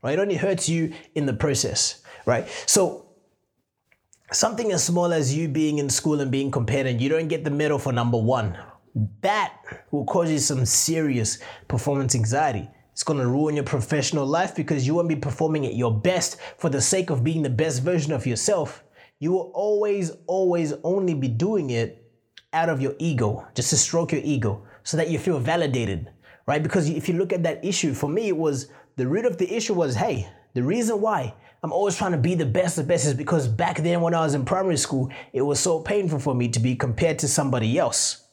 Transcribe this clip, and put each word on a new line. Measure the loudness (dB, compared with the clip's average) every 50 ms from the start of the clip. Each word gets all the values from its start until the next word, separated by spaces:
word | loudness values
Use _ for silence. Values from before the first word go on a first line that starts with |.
| -2
right? | -2 0
It | 0
only | 2 0 0
hurts | 0 0 0 0 0 0 0
you | 0 0 0 -2 -4 -10 -20 -8 _
in | -2 -2
the | -2 -2
process, | 0 0 0 0 0 -2 -2 0 0 -2 -2 -4 -8 _ -20 -20 -6 0
right? | 0 0 0 0 -4 -10 -8 -2
So | 2 4 4 4 2 0 -6 -16 -20 -20 _ _ _ _ _ _ _ _ _ _ _ _ _ _ _ _ _ _ _ _ _ _ -6
something | -2 0 0 0 0 -2 -2 0
as | 0 0 0
small | 0 2 2 2 2 2
as | 2 2 2 0
you | 0 -2 -2
being | 0 0 0 2 2 0
in | 0 0
school | -2 0 0 0 0 0
and | 0 0
being | 0 0 -2 0
compared | 0 -2 0 0 0 0 0
and | 0 0 0
you | 2 2
don't | 2 0 0 0
get | -2 -2 -2
the | -2
medal | -2 0 0 0 0 0
for | 0 0 0
number | 0 2 2 2 2
one, | 2 2 2 2 0 -2 -4 -6 -12 -20 -20 -20 _ _ _ -2 -2 -2 -4 -4
that | -2 0 0 0 0 -2 -6 -14 -16 -16 -16 -16 -12 _
will | -4 -4 -2
cause | 0 2 2 2 2
you | 2 0
some | 0 0 0 0 0
serious | 2 2 0 2 0 0 0 0 0 0 0 0 -2 -4 -6 -10 -18 -18 -20 -8 _
performance | -4 -2 0 0 0 0 2 2 2
anxiety. | 2 2 2 2 2 2 0 0 -2 -6 -8 -16 -20 _ _
It's | _ -8 -4
gonna | -2 0 0 2 0
ruin | 2 2 2 0 0
your | -2 -2
professional | -2 -2 -2 -2 0 0 0 0 0 0 0 0
life | 0 2 0 0 0 -2
because | -6 -2 -2 0 0 2
you | 2 2
won't | 2 2 0
be | 0
performing | -2 -2 -6 -2 0 0 0 2 0 -2
at | -2 -2
your | 0 0 2 2 2
best | 2 2 2 2 0 -2 -6 -8 -16 -18 -14 -4
for | -2 0
the | 0 0
sake | 0 2 2 0 0 0
of | 0 0 0
being | 0 0 0 0
the | 0
best | 0 0 0 0 0 0
version | 0 0 0 0 0 0
of | -2 -2 -2 -2
yourself. | -2 0 0 0 0 0 0 -4 -8 -16 -20 _ _ -20 -20 -20 _ _
You | -2 0 0
will | 0 0 -2 -4
always, | -2 0 2 2 2 2 2 0 0 0 -4 -6 -10 -6 -2
always | 0 2 2 2 2 2 2 0 -2 -2 -2
only | 0 0 2 2 0 0
be | 0 0 -2
doing | 0 0 0 2 2 0 0 0
it | 0 0 -2 -2 -4 -12 -20 -20 _ _ _ _ _ -20 _ _ -2
out | 0 2 2
of | 0 0
your | 0 -2 -2 -2
ego, | -2 0 0 2 2 0 0 -4 -8 -8 -6
just | -4 -2 0
to | 2 2
stroke | 2 2 2 0 0 0 -2
your | -2 0
ego | 0 -2 0 0 -2 -2 -4 -8 -20 -20 -16 _
so | -4 0 0
that | 0 0
you | 0 -2
feel | 0 0 0 0
validated, | 0 0 0 0 0 0 0 0 -2 -2 -4 -4 -6 -10 -16 _ _ -20 -20 -12 _ -2
right? | 0 0 0
Because | 2 2 2 2 2
if | 0 -2 -2 -2
you | 0
look | 0 0 0 0
at | 0 0
that | 0 -2 -2 -4
issue, | -4 -2 0 0 -2 0
for | 0 -2 -2
me, | 0 0 0 0
it | 0 0
was, | 0 0 0 -2 -6 -10 -16 -20 -20 _ _
the | -4 -2 0
root | 0 2 2
of | 0 0 0
the | -2 -2 0
issue | -4 -2 0 0
was, | 0 0 0 0
hey, | 0 0 0 -2 -2 -4 -8 -12 -20 _ _ _
the | -2 0
reason | 0 2 0 0 0 0 0
why | 0 0 0 0 -2 -6 -10 -14 -20 -20 _ _
I'm | -8 -2 0
always | 0 0 0 0 0
trying | 0 0 0
to | 2
be | 2 2 2
the | 2 0
best, | 0 2 2 2 0 0 -2
the | 0
best | 0 0 2 2
is | 2 0
because | 0 0 0 0 2 2 0
back | 0 0 0 0 0 0
then | 0 0 2 2
when | 2 2 2
I | 2
was | 2 2 0
in | 0 0
primary | 0 0 0 2 2 2 0
school, | 0 0 0 -2 -2 -2 -6 -12 -18 -8 -2
it | -2
was | 0 2 2 0
so | 2 2 0 0
painful | 0 0 0 0 0 0 -2 0
for | 0 0 0
me | 0 0 0
to | 2 2
be | 2 2 2
compared | 0 0 -2 0 2 2 0 2 0
to | -2 0
somebody | 0 2 2 2 2 2 2 2 2 2
else. | 2 2 0 0 -2 -2 -4 -6 _ _